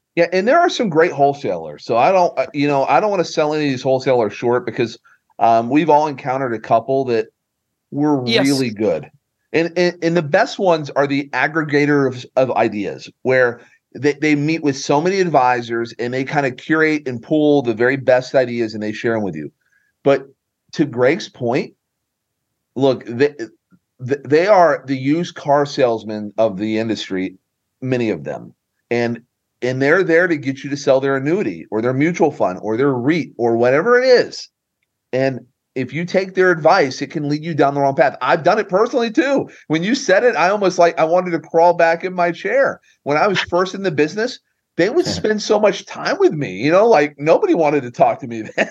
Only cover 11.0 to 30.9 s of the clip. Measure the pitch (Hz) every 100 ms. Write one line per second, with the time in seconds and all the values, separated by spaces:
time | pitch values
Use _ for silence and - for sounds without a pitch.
11 | 143 139 143 123 147 160 151 143 147 143
12 | 135 120 - - 127 101 117 104 92 67
13 | - - 123 131 123 120 - _ _ -
14 | 143 143 151 147 147 160 147 135 - 143
15 | 180 196 180 147 127 123 117 117 117 -
16 | 120 127 135 151 139 120 - 160 156 151
17 | 135 123 - 156 147 143 120 110 120 135
18 | 127 127 127 139 123 120 113 107 107 107
19 | 120 113 98 78 73 - _ _ _ _
20 | 139 139 139 _ _ _ _ - 147 117
21 | 127 185 - - 120 135 220 _ _ _
22 | _ _ _ _ _ _ _ - 135 120
23 | - 117 143 - 113 _ _ _ _ _
24 | 127 139 131 151 190 202 165 139 131 135
25 | 135 160 170 - 151 143 143 143 123 110
26 | 104 107 104 107 110 92 107 110 113 104
27 | - 95 92 92 _ _ _ _ 131 127
28 | 113 85 69 62 - - _ _ _ 117
29 | 117 117 - _ _ _ 123 131 139 180
30 | 170 165 180 151 131 135 139 139 147